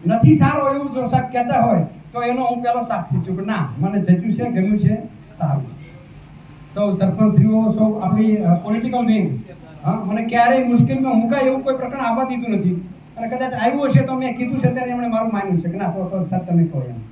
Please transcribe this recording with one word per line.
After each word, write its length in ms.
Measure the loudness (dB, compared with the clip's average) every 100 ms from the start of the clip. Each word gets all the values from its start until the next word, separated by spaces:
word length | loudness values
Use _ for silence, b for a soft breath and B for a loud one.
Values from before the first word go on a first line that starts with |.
| 0
નથી 300 | 6 8 8
સારો 380 | 4 2 0
એવું 160 | -2 -4
જો 160 | -4 0
સાહેબ 260 | -2 0
કહેતા 280 | -4 0 2
હોય 260 | 2 2 0 -8 -12
તો 100 | -6
એનો 220 | -2 -2
હું 180 | -2 -2
પહેલો 200 | -2 -2
સાક્ષી 360 | -4 -6 -2 -4
છું 200 | -4 -6
કે 60 |
ના, 240 | -4 -4 -4 -4
મને 220 | -2 0
જચ્યું 320 | 2 2 2
છે, 280 | -2 -2 -2
ગમ્યું 180 | 0 2
છે, 160 | 2 0 -6 -18 -20 -6
સારું 280 | -2 -2 -4
છે. 280 | -14 -20 -20 -20 -20 -20 -20 -20 -20 -12
સૌ 180 | -4 -2
સરપંચશ્રીઓ, 760 | 2 0 4 4 6 6 4 2
સૌ 280 | 2 0 0
આપણી, 380 | 0 2 2 2
અ, 180 | 2
પોલિટિકલ 520 | 0 0 -2 -2 0 2
વિંગ, 320 | 2 0 -4 -10 -18 -20 -6
હા, 200 | -4 -4
મને 180 | -2 -4
ક્યારેય 420 | 0 2 4 4
મુશ્કેલીમાં 520 | 4 4 4 2 0 2
મુકાય 240 | 2 0
એવું 220 | 0 0
કોઈ 140 | -2 -4
પ્રકરણ 240 | -6 -4
આવવા 240 | -2 -2
દીધું 260 | -2 -4 -2
નથી. 380 | 0 0 -2 -8 -18 -18 -10
અને 200 | -8 -4
કદાચ 180 | -6
આવ્યું 320 | -2 -2 0 2
હશે 140 | 2
તો 140 | 2
મેં 220 | -2 -4 -4
કીધું 220 | -6 -2
છે 140 | -2
ત્યારે 160 | -2 -4
એમણે 160 | -4 -2
મારું 240 | -2 -2
માન્યું 280 | -4 -2 -2
છે 80 | -2
કે 100 | -6
"ના, 120 | -6
તો, 140 | -4
તો 200 | -6 -4
સર 140 | -4 -4
તમે 260 | 0 0
કહો" 180 | 2 -2
એમ. 120 | -8 -12 -14